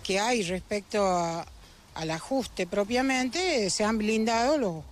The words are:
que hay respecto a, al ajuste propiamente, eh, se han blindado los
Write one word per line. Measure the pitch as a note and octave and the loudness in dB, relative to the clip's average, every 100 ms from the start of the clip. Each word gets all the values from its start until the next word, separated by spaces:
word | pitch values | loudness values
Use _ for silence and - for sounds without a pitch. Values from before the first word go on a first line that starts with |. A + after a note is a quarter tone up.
que | - F#3+ | -2 0
hay | A3 B3 | 2 0
respecto | F3 F#3 - G#3 G3 G#3+ G3 | 0 -4 -4 -6 -2 0 2
a, | F3+ E3+ E3 - - - - - | 2 0 -4 -8 -16 -20 -20 -16
al | - D#3+ | -8 -4
ajuste | D#3+ - C4+ A3+ - F3+ | -4 -2 -2 -2 -6 -4
propiamente, | G3+ G3+ B3 C4+ C4 B3+ E4 F#4 C#4+ G3+ | 0 0 2 2 2 0 0 0 2 0
eh, | |
se | - | 0
han | G#3+ A3+ | 0 2
blindado | G#3+ A3 A3 A3+ A#3+ D4+ | 2 2 2 2 4 2
los | A3 D#3+ D3 | 2 -4 -10